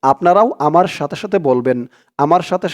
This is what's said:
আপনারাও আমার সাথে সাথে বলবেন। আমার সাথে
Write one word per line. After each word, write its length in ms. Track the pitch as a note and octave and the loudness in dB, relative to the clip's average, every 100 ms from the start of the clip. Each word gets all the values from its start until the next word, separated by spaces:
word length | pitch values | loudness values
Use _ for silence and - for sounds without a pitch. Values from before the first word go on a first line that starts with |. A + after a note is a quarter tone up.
আপনারাও 460 | C3 C#3 F3 F#3 A#3 - D3+ | 2 2 2 4 2 0 0
আমার 200 | E3 F#3 - | 2 0 -4
সাথে 180 | C#3+ - | -8 -8
সাথে 160 | G#3 G3 D3 | -4 -2 0
বলবেন। 300 | B2+ B2 B2 A#2+ _ _ - | 0 0 -4 -6 _ _ -4
আমার 220 | D3 F3 E3+ | 2 2 0
সাথে 180 | F#3 F3+ | -6 -4